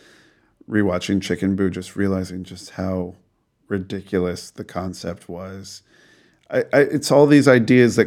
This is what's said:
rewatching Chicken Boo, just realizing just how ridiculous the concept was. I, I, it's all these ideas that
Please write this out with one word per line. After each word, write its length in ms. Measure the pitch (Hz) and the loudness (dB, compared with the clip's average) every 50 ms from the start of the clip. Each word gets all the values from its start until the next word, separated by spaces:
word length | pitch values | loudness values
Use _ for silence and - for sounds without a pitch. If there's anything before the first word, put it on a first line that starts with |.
| _ _ _ _ _ _ _ _ _ _ _ _ _ - | _ _ _ _ _ _ _ _ _ _ _ _ _ -4
rewatching 540 | 110 107 104 98 90 90 - - 98 98 92 | -2 0 0 0 0 -2 -2 -2 -2 -2 -2
Chicken 340 | - 90 87 - 95 98 | -2 -4 -4 -2 -2 -2
Boo, 140 | 92 98 92 | 0 -2 -2
just 260 | 90 92 92 - - | -4 -6 -12 -10 -6
realizing 480 | - 101 98 98 95 92 90 90 92 92 | -4 -2 -2 -2 -4 -6 -8 -10 -14 -14
just 260 | - 95 92 - - | -16 -18 -20 -20 -16
how 460 | - - 92 92 92 92 90 90 90 - _ _ _ _ _ _ _ _ _ - | -12 -8 -8 -6 -6 -6 -6 -8 -12 -18 _ _ _ _ _ _ _ _ _ -8
ridiculous 840 | 101 98 95 95 104 98 90 - - 92 90 90 87 - - - | -8 -6 -6 -8 -10 -12 -8 -4 -4 -2 -2 -2 -4 -8 -12 -16
the 140 | - - - | -16 -16 -16
concept 640 | - - 87 92 92 90 - - 85 87 - - - | -12 -10 -10 -8 -8 -10 -10 -10 -12 -12 -12 -14 -16
was. 540 | 87 85 95 95 95 98 98 98 - - _ _ _ _ _ _ _ _ _ _ _ _ _ - | -16 -14 -14 -14 -16 -16 -18 -20 -20 -20 _ _ _ _ _ _ _ _ _ _ _ _ _ -6
I, 140 | - 131 113 - - | -4 -4 -2 0 2
I, 80 | 135 | 2
it's 300 | 143 139 - 151 - - 135 | 2 2 0 -4 -2 2 4
all 140 | 143 147 | 6 6
these 200 | 143 147 143 127 143 | 6 6 6 6 6
ideas 480 | 127 123 110 107 131 127 123 117 104 | 6 4 4 4 4 6 4 4 4
that 100 | - 113 | 2 0